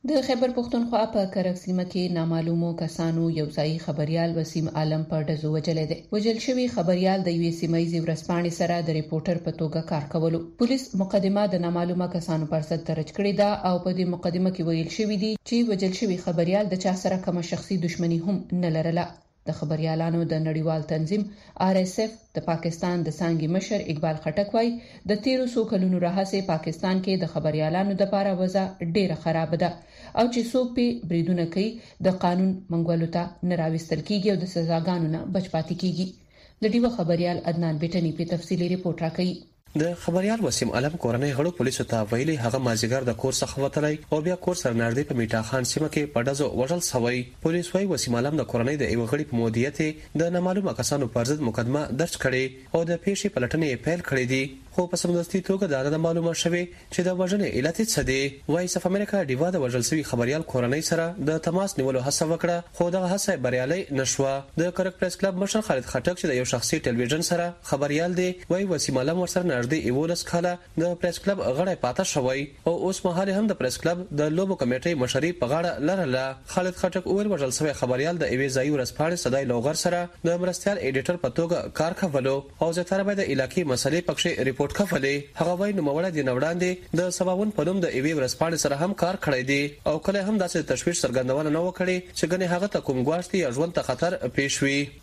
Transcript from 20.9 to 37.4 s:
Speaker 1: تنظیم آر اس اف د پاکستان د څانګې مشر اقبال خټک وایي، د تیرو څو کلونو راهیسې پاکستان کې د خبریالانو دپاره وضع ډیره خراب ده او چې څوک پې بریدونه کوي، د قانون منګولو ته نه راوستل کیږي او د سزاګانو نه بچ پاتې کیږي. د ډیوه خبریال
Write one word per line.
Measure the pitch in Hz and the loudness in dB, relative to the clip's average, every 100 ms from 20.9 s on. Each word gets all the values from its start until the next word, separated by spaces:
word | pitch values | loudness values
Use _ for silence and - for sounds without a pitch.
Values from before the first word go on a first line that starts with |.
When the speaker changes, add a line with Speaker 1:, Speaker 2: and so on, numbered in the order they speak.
Speaker 1:
تنظیم | 160 156 208 202 - - - | -2 0 -2 -2 -10 -20 0
آر | 185 190 | 2 4
اس | 185 - | 2 0
اف | 220 - - 165 | -4 -4 -8 -6
د | 156 | -2
پاکستان | 160 170 165 180 175 156 | -2 -2 -2 -2 0 -2
د | 147 | -2
څانګې | 170 160 156 180 | 0 0 2 0
مشر | - 202 - | 0 -4 -2
اقبال | 151 165 156 156 | -2 -2 -2 -2
خټک | 202 202 226 | -2 0 2
وایي، | 233 233 - - - | 2 -2 -12 -12 -2
د | 208 262 | 0 2
تیرو | 254 247 240 | 2 2 0
څو | 220 | 0
کلونو | 196 185 180 175 | 2 2 2 2
راهیسې | 190 190 196 190 | 0 0 -2 0
پاکستان | 160 165 160 185 190 | -2 -2 -2 0 0
کې | 185 190 | 2 0
د | 160 160 | 0 0
خبریالانو | 156 151 156 175 202 190 | 0 0 2 2 0 2
دپاره | 196 202 202 180 | 2 2 2 0
وضع | 185 190 185 - | 2 0 -2 -4
ډیره | 170 185 185 156 - | -2 2 2 0 0
خراب | 165 160 165 175 | 0 0 0 0
ده | 170 - - - - | -2 -18 -20 -4 2
او | 240 | 2
چې | 240 233 | 2 0
څوک | 254 247 - | 0 0 2
پې | 240 240 165 | 2 0 -2
بریدونه | 170 170 175 165 185 | 0 2 0 0 0
کوي، | 214 226 - - 185 | -2 -4 -16 0 0
د | 185 180 | 2 2
قانون | 180 190 185 - | 2 2 0 -2
منګولو | 170 165 165 165 170 | 0 2 0 0 -2
ته | 175 - 175 | -4 -4 -2
نه | 170 160 | 0 0
راوستل | 160 - 160 - | -2 -2 -4 0
کیږي | 208 202 | 0 2
او | 185 | 0
د | 185 170 | -2 -2
سزاګانو | 165 165 165 180 160 160 | 0 0 0 0 0 -2
نه | - 185 | -2 -4
بچ | 185 | -2
پاتې | 160 156 180 | -4 -2 -2
کیږي. | 185 156 185 - - - - _ | -2 -2 -4 -8 -20 -20 -20 _
د | 214 233 | 0 2
ډیوه | 233 233 | 2 0
خبریال | 165 170 175 175 | 0 2 2 0